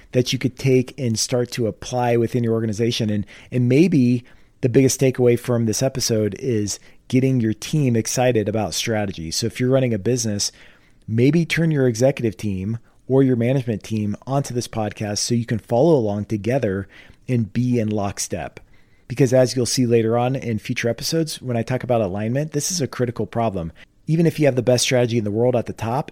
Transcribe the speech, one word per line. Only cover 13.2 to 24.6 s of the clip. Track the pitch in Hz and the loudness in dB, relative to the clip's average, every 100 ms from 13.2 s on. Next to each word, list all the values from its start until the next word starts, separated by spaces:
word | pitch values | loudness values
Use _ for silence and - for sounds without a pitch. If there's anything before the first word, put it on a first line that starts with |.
your | 135 120 | 4 2
management | 117 135 120 104 | 2 0 -2 -6
team | - 110 104 101 - | -4 -4 -4 -6 -4
onto | 139 - | -4 -2
this | 120 - | -6 -6
podcast | 117 107 - 104 104 | -6 -6 -6 -6 -4
so | - 120 | -2 -2
you | 113 | -2
can | 113 | -6
follow | - 117 165 147 | -2 2 4 4
along | 104 104 | 2 -2
together | 101 107 107 135 110 95 98 - - - - | -4 -4 -2 -2 -2 -4 -6 -16 -20 -16 -4
and | 120 101 | -2 -2
be | 117 123 120 | -2 0 0
in | 107 | 0
lockstep. | 107 98 - - 90 67 - - - _ _ - | -2 -4 -6 -8 -8 -8 -14 -20 -20 _ _ -8
Because | 123 127 | 2 4
as | 127 127 | 6 4
you'll | 131 117 | 0 -2
see | - 120 | 0 2
later | 117 110 117 | 2 4 2
on | 123 135 | 0 -2
in | 117 107 | -4 -6
future | - 123 117 | -6 -4 -4
episodes, | 113 147 165 156 - | -4 -4 -2 -2 -6
when | 127 117 | -4 -4
I | |
talk | 110 127 | -2 -4
about | 120 117 | 0 0
alignment, | 98 101 110 131 156 | 0 -2 -4 -4 -4
this | 147 - | -4 -4
is | 175 | -4
a | 127 | -4
critical | - 120 117 107 | -2 -4 -4 -4
problem. | 117 113 95 82 - - _ - | -2 -2 -2 -6 -10 -20 _ -2
Even | 160 165 | 2 2
if | 156 | 4
you | 139 | 2
have | |
the | 123 | 4